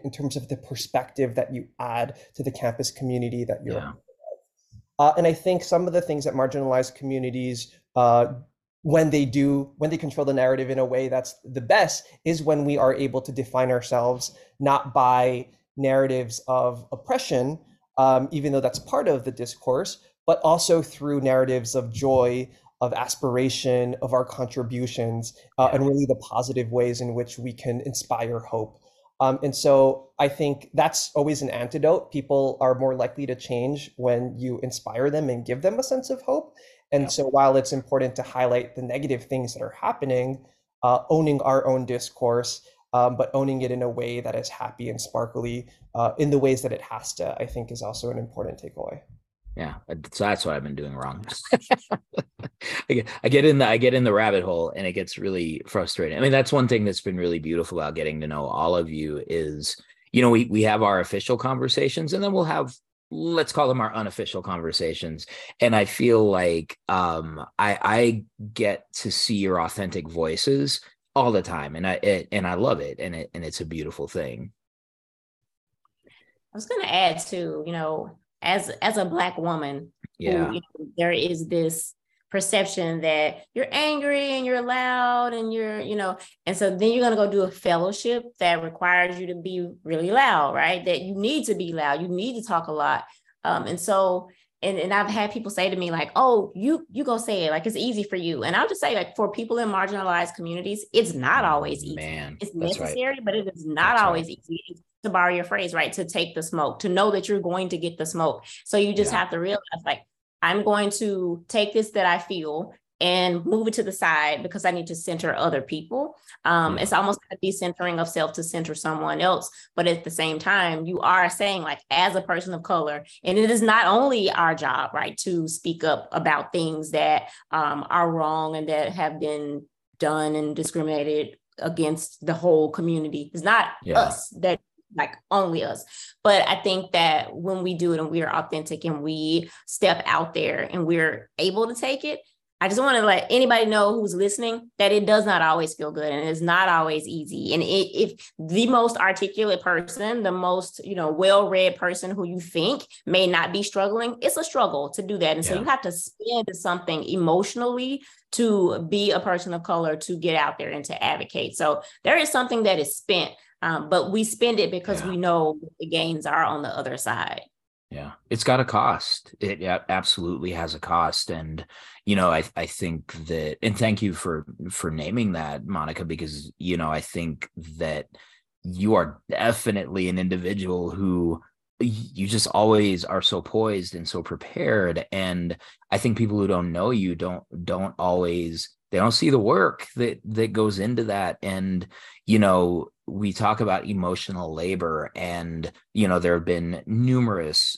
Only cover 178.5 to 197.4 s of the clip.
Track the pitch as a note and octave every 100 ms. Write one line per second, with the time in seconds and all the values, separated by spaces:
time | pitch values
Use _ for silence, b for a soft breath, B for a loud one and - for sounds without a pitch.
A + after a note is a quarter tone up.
178.5 | _ F2+ F2+ G#2 G2+ D#2+ - - - A2+
179.5 | A2+ A#2 G2+ C#2+ F#2+ F#2 F2+ F#2 F#2 F2+
180.5 | G2+ F#2 F2+ E2+ F2 G2 F2+ E2+ E2 b
181.5 | _ _ - A#2+ G#2+ A#2+ B2+ G2 A2 -
182.5 | G2 A2 G#2+ G2+ F2+ - F#2+ - F#2 -
183.5 | A2 A2 G2 F2 F2 D#2+ F2+ E2 E2 -
184.5 | E3+ E3+ A2 F2+ D#2+ - G2 F#2 F2+ F2
185.5 | E2+ B B - G2+ B2 A2+ A2 G#2 G2
186.5 | F2+ F2 E2+ A2 A#2+ F#2 E2 F2+ F2+ -
187.5 | E2+ F2 F#2 F#2+ - F2+ F2+ F2 F2 E2
188.5 | E2 - _ _ F#2+ A2 - D#3 C3+ G#2
189.5 | F3+ E3+ - - B2 A#2+ - - G#2+ A2+
190.5 | G#2 G#2+ F#2+ G#2+ A#2+ A2 G2+ F2+ - G2
191.5 | F#2+ F#2+ F#2 F2 B B B - G#2+ G2+
192.5 | F#2 F2 F2 - _ - G2 G#2 F#2 G#2
193.5 | A2 G#2+ F#2 - G2 F2+ F#2 - F#2 E2
194.5 | D#2+ F2+ F#2 E2+ D#2 C#2+ - F2+ F2 E2+
195.5 | E2 D#2+ b _ G#2 G2 F2+ F2 F2 F2
196.5 | F2 E2+ F2 - A2 B2 B2+ A#2 F#2+